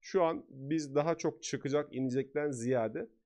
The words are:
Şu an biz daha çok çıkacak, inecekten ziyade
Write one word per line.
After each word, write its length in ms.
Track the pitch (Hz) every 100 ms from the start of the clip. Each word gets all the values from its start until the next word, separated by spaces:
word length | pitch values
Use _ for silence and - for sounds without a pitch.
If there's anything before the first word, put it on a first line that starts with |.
Şu 220 | - 190
an 220 | 165 165 -
biz 460 | 135 135 160 147
daha 200 | 139 151
çok 280 | 160 165 151
çıkacak, 520 | - 135 143 143 143
inecekten 560 | 123 131 127 135 143 147
ziyade 580 | 131 117 127 113 120 226 _